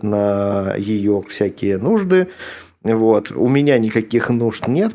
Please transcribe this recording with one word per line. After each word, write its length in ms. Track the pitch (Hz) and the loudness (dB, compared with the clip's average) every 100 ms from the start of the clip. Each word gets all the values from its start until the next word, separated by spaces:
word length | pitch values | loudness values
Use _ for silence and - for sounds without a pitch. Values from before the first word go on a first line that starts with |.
на 720 | 107 104 104 101 101 98 98 98 | -2 0 2 0 0 -2 -2 -4
её 460 | 101 107 101 101 | -2 -2 0 0
всякие 560 | 92 - 101 - 98 95 | -2 -4 -4 -2 -4 -2
нужды. 480 | 131 220 190 185 185 - - - - _ | 0 0 2 2 2 -6 -18 -18 -20 _
Вот. 480 | 110 113 113 107 107 | -2 2 4 4 0
У 160 | 69 123 | 0 2
меня 300 | 139 147 127 | 2 4 2
никаких 500 | 110 113 110 117 - | 2 0 0 0 0
нужд 380 | 120 117 - 110 | 0 -2 -2 -2
нет, 240 | 143 214 | 0 -2